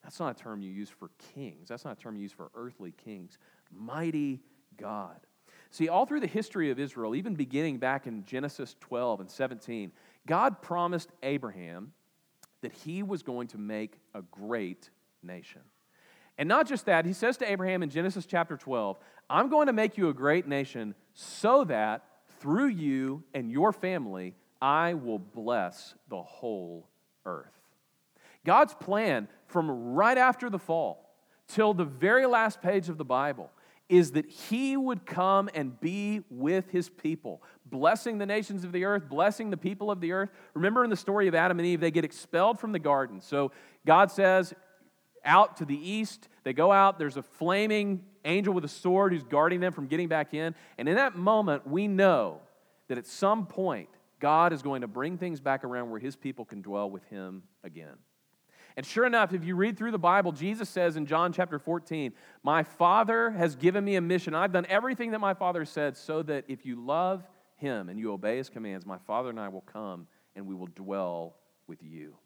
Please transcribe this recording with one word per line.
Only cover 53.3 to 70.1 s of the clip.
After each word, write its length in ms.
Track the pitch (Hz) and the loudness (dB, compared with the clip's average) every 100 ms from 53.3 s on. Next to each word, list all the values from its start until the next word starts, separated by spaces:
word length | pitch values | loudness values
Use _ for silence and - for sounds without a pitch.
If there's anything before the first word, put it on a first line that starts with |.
| 220 185 | 2 -2
point, 420 | - 190 123 85 _ _ _ | -4 -4 -4 -10 _ _ _
God 320 | 147 156 170 | 2 4 4
is 100 | 160 | 2
going 200 | 135 135 | -4 -6
to 60 | 120 | -6
bring 300 | 110 147 180 | -6 -6 -4
things 220 | 180 156 | -6 -4
back 240 | 139 135 | -2 -2
around 280 | 131 123 120 | -4 -8 -8
where 80 | 110 | -8
his 180 | 127 139 | -10 -8
people 260 | 139 127 | -10 -10
can 180 | 113 101 | -12 -12
dwell 280 | 98 101 101 | -6 -4 -4
with 160 | 95 _ | -6 _
him 380 | 101 92 95 90 _ | -12 -12 -14 -18 _
again. 340 | 92 80 78 64 _ _ _ _ _ _ - - | -20 -18 -20 -20 _ _ _ _ _ _ -20 -16
And 100 | 160 | -8
sure 220 | 214 247 | 0 4
enough, 260 | 233 196 | 4 4
if 100 | 185 | 0
you 120 | 165 180 | -2 0
read 200 | 208 202 | 0 0
through 140 | 220 | -4
the 80 | 208 | 0
Bible, 340 | 175 190 180 | 4 4 2
Jesus 380 | 151 170 220 208 | -2 -6 -4 -6
says 280 | 190 175 160 | 0 0 0
in 100 | 143 | -2
John 260 | 156 175 | 0 0
chapter 240 | 170 180 147 | 0 -2 -4
fourteen, 560 | - 170 170 160 135 - - - | -4 -6 -4 -6 -6 -8 -20 -8
"My 180 | 139 160 | 2 2
Father 680 | 165 - 170 202 220 226 233 | 2 4 6 6 4 2 0
has 240 | 214 170 135 | 2 0 4
given 280 | 160 190 | 2 2
me 120 | 202 190 | 0 0
a 60 | |
mission. 340 | 170 180 170 156 | 2 0 0 0
I've 160 | 190 | 2
done 160 | 180 180 | 0 2
everything 420 | 190 247 254 233 | 0 0 -4 -4
that 80 | 214 | -2
my 140 | 202 | -2
Father 320 | 190 180 175 156 | 0 -2 -2 -4
said 320 | - 147 135 | -2 -4 -4
so 240 | - 156 | -6 -4
that 240 | 156 143 - | -2 -6 -6
if 160 | 131 | -12
you 120 | 135 120 | -10 -10
love 520 | 120 151 180 190 185 _ _ _ | -4 0 0 -2 -8 _ _ _
him 340 | 143 117 90 | -6 -6 -6
and 100 | 101 | -8
you 120 | 110 | -6
obey 260 | 98 104 120 | -4 -4 -4
his 140 | 131 | -6
commands, 340 | 120 110 95 90 | -10 -10 -10 -10
my 140 | 92 | -14
Father 320 | - 107 127 | -6 -4 -4
and 80 | 113 | -8
I 100 | 101 | -10
will 120 | 95 | -12
come 460 | - 107 104 90 85 | -14 -12 -12 -12 -16